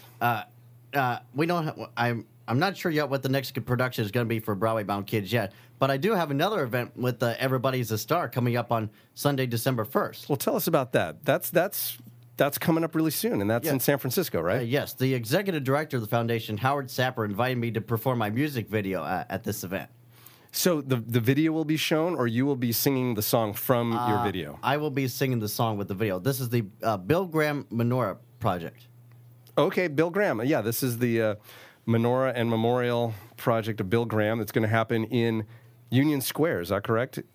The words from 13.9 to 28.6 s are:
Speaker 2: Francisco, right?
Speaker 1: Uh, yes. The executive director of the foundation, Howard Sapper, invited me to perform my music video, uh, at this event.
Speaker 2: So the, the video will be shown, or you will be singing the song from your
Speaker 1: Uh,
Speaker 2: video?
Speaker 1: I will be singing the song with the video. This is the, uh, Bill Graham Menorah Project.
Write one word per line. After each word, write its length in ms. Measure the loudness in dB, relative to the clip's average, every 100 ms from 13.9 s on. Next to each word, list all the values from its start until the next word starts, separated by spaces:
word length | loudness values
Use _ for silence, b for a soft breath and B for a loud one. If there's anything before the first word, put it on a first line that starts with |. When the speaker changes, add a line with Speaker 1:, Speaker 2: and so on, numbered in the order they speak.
| 0
Speaker 2:
Francisco, 420 | 0 -2 -2 -2
right? 180 | 0 0
Speaker 1:
Uh, 40 |
yes. 300 | 0 -2 -2
The 200 | -2 0 0
executive 480 | 0 0 0 -2
director 340 | 0 0 0 -4
of 40 |
the 40 | 0
foundation, 480 | 0 0 -2 -2 -2
Howard 320 | 0 0 -2
Sapper, 340 | -2 -2 0 -2
invited 320 | 0 0 0
me 140 | -2
to 100 | -2
perform 380 | -2 -2 0 0
my 100 | 0
music 400 | 0 -2 -2 -2
video, 320 | -2 0 -2
uh, 220 | -2 -4 -4
at 140 | -6
this 200 | -4 -6
event. 260 | -4 -6 -8 -14 -20 B B B B
Speaker 2:
So 280 | -2 0 0
the, 160 | 0 -2
the 220 | 2 2
video 320 | 4 4 2
will 140 | 2 0
be 120 | 0
shown, 380 | 2 2 2 0
or 120 | 0
you 180 | 2 0
will 100 | 0
be 160 | 0
singing 440 | 0 2 2 0 0
the 60 |
song 300 | 2 2 2
from 380 | -2 2 2 2
your 280 | 0 0 0
Speaker 1:
Uh, 40 |
Speaker 2:
video? 360 | 0 -2 -6 -4
Speaker 1:
I 140 | -2 0
will 140 | 0
be 160 | -2 -2
singing 320 | 0 0 0
the 100 | -2
song 280 | 0 0 0
with 100 | -4
the 60 | -2
video. 240 | -2 0
This 200 | -2 -2
is 100 | -2
the, 140 | -2 -2 -4
uh, 140 | -2 -2
Bill 280 | 0 0 0
Graham 400 | 0 0 0 -4
Menorah 460 | -2 0 2 0 -4 -12 -4
Project. 480 | -2 -2